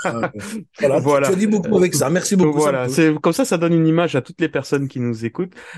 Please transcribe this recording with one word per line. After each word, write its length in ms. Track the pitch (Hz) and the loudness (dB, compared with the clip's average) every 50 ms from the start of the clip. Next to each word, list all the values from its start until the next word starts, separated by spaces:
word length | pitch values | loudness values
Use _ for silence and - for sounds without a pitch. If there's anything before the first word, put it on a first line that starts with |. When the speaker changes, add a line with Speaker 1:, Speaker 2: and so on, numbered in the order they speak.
| - | -4
Speaker 1:
euh, 240 | 180 - 113 - - | -6 -4 -4 -6 -8
Speaker 2:
<laughs> 480 | - 104 - 208 220 220 - - _ - | -8 -10 -12 -12 -12 -12 -14 -16 _ -2
Speaker 1:
voilà, 160 | 147 135 135 147 | 0 0 2 2
tu, 40 | 127 | 2
Speaker 2:
Voilà. 240 | 143 143 139 139 139 | 2 2 4 2 2
Speaker 1:
tu 60 | 190 | 2
as 20 | 180 | 0
dit 100 | 220 208 | 0 0
beaucoup 280 | 214 202 165 214 - 180 | 0 0 0 0 2 2
avec 180 | 180 180 170 | 2 2 2
ça. 140 | 139 135 135 | 0 0 0
Merci 280 | 170 180 - - 208 185 | 0 -2 0 0 2 2
beaucoup, 240 | 170 151 147 147 | 2 4 2 2
ça 60 | 151 147 | 2 2
me 40 | |
Speaker 2:
Voilà. 140 | 139 131 127 127 | 0 0 -2 -2
Speaker 1:
touche. 80 | 135 | 2
Speaker 2:
C'est, 180 | 165 160 156 151 151 | 2 4 4 2 2
comme 120 | - 170 - | 0 0 0
ça, 100 | - 269 | 0 0
ça 140 | - 190 170 | 0 0 0
donne 160 | 170 170 170 | 0 2 2
une 140 | 165 160 160 | 2 4 4
image 280 | 160 165 175 156 - | 2 2 0 0 0
à 60 | 135 | -2
toutes 180 | - - - - | -4 -4 -4 -4
les 80 | 165 151 | -4 -2
personnes 400 | - 143 131 - 147 143 139 131 | -2 -4 -4 -2 -2 -2 -2 -4
qui 140 | - 131 | -6 -4
nous 240 | 120 120 117 110 117 | -4 -4 -4 -4 -6
écoutent. 280 | 113 - - 190 185 - - - - - | -6 -6 -6 -8 -8 -10 -16 -20 -18 -18